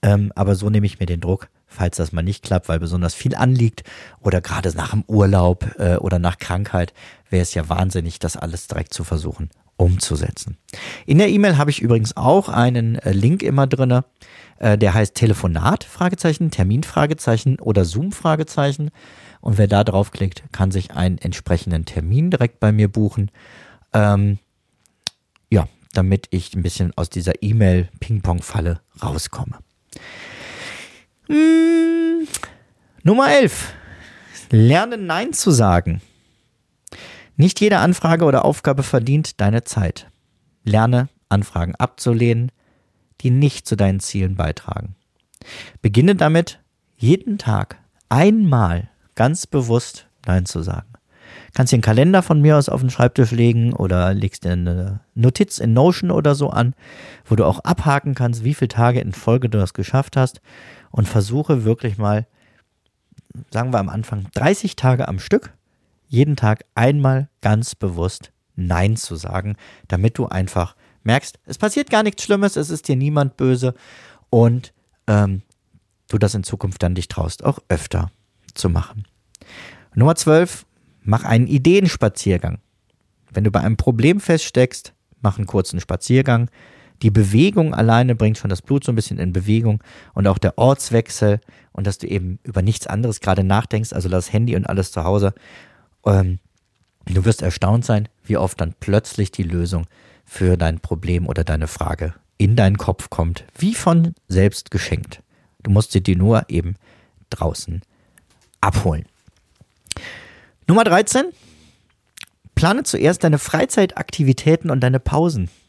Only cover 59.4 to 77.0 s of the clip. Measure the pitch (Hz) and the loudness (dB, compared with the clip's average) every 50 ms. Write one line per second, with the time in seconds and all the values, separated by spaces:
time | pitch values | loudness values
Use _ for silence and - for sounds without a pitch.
59.4 | 131 120 110 107 95 87 - - 95 - - 131 139 - - 139 131 127 - - | 0 0 0 0 -2 -2 -2 -8 -8 -2 -2 -2 -2 -2 0 -2 -2 -2 -2 -10
60.4 | _ _ - - - - - - - _ - - 110 92 - 113 98 101 117 139 | _ _ -20 -20 -20 -20 -20 -20 -20 _ -2 -2 -2 0 0 -2 -2 0 -2 -4
61.4 | 151 - 160 131 110 110 113 - - 120 98 101 107 101 104 107 110 _ _ _ | 0 0 0 0 2 0 -2 0 -2 -8 -6 -2 -2 0 0 0 -2 _ _ _
62.4 | _ _ _ _ _ _ _ _ _ _ _ _ _ _ _ - _ _ - - | _ _ _ _ _ _ _ _ _ _ _ _ _ _ _ -20 _ _ -20 -20
63.4 | - _ - 107 120 127 123 110 98 90 76 107 110 - - 104 98 98 _ - | -20 _ -6 -6 -4 -2 -2 -2 -4 -2 -4 -6 -6 -6 -8 -8 -8 -8 _ 0
64.4 | 120 151 196 - - 202 - - - 131 127 120 - - 92 98 - - 202 214 | 0 0 0 0 -2 -8 -8 0 0 2 2 2 0 -4 -6 -8 -4 0 -2 -2
65.4 | - - _ _ _ _ _ _ _ _ _ _ _ _ 135 117 139 147 147 131 | -2 -4 _ _ _ _ _ _ _ _ _ _ _ _ 2 2 2 2 2 0
66.4 | - 107 107 107 - _ _ - 117 127 143 147 139 135 131 131 143 143 _ _ | 2 0 0 0 -4 _ _ 0 0 2 2 2 2 2 2 0 -2 -4 _ _
67.4 | - 101 107 107 117 - - _ - 98 87 85 85 92 - - - - _ _ | 0 0 0 0 0 -4 -8 _ -6 -6 -4 -2 -4 -4 -4 -8 -20 -20 _ _
68.4 | _ _ _ - 90 90 85 85 92 101 110 113 - - 85 80 82 87 90 92 | _ _ _ -6 -4 -2 0 0 2 0 0 -2 -6 -10 -12 -10 -10 -8 -8 -6
69.4 | 90 104 104 - - - - _ _ - - 90 95 113 - - 127 - - 92 | -6 -6 -10 -10 -14 -20 -20 _ _ -6 -4 0 0 0 0 0 -6 -4 -4 -6
70.4 | 92 92 - 90 87 85 _ _ _ _ _ _ _ 110 113 139 - - - _ | -6 -4 -2 -4 -4 -4 _ _ _ _ _ _ _ 0 0 0 -2 -6 -20 _
71.4 | _ - - - - 214 202 - 285 - - 214 214 214 196 - - - 208 196 | _ -18 -10 -4 -4 -2 -2 -2 -4 0 0 0 0 0 -4 -6 -2 -2 0 2
72.4 | 202 202 196 - 151 147 165 151 - - 143 127 135 147 151 151 143 135 - - | 2 0 0 -2 -6 -6 -6 -10 -4 -2 -2 0 0 0 0 0 0 -2 -2 -2
73.4 | 131 131 127 123 127 127 123 _ _ - - - - - - _ _ _ - 117 | 0 0 0 2 0 -4 -4 _ _ -20 -20 -20 -20 -20 -20 _ _ _ 4 4
74.4 | 117 117 117 123 127 - _ _ _ _ _ _ _ - 107 104 104 98 98 98 | 4 4 4 0 -6 -10 _ _ _ _ _ _ _ 0 2 2 2 2 0 -4
75.4 | 101 _ _ _ _ _ _ _ _ _ _ _ _ _ - 107 107 101 - 107 | -8 _ _ _ _ _ _ _ _ _ _ _ _ _ -2 0 0 0 -2 -4
76.4 | 90 - - 98 - 95 90 - - 87 90 90 | -6 -6 -8 -6 -6 -8 -6 -4 -4 -4 -2 -4